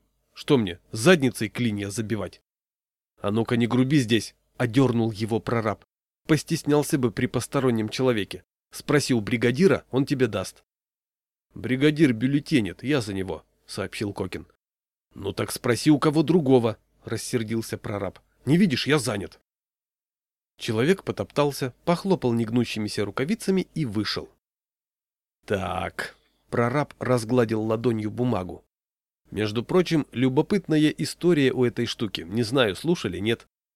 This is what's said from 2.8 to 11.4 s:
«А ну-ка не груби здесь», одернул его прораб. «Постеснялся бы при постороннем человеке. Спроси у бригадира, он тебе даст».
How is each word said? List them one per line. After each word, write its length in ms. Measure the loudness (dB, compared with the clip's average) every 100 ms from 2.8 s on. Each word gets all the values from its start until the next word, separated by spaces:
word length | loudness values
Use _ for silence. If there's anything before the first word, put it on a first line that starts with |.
| _ _ _ _
«А 100 | -2
ну-ка 260 | 0 0 0
не 100 | 2
груби 320 | 2 4 2
здесь», 360 | 4 0 0 -14 _ -6
одернул 540 | 0 4 4 4 0
его 300 | -2 -2 -2
прораб. 440 | -2 -2 -2 -4 _ _ _ _ 0
«Постеснялся 720 | 0 0 -4 0 2 2 0
бы 120 | 0
при 160 | 0 -2
постороннем 600 | -2 -4 0 0 0 -2
человеке. 560 | 0 0 0 -4 -10 -18 _ _
Спроси 440 | -10 0 0 2
у 60 | 0
бригадира, 640 | 0 0 2 4 2 2 -2
он 140 | -2
тебе 220 | 0 0 0
даст». 380 | -2 -8 -12 _ _ _ _ _ _ _ _